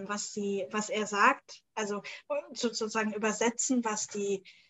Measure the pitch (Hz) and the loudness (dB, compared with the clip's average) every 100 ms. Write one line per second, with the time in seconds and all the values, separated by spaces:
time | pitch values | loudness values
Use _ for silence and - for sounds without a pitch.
0 | 196 208 - 214 202 196 185 214 208 214 | -6 -6 -4 -4 -2 -2 -2 -2 -2 -2
1 | 202 202 233 277 - - _ 220 202 208 | 0 6 6 6 -4 -20 _ -4 -2 -4
2 | - - - 294 - - 233 - 220 226 | -6 -12 -4 -4 -4 -2 -2 0 0 0
3 | 214 214 220 214 226 226 - 247 233 208 | 0 0 0 2 2 2 2 2 2 -2
4 | - 208 202 190 - - | -4 -2 0 -2 -4 -20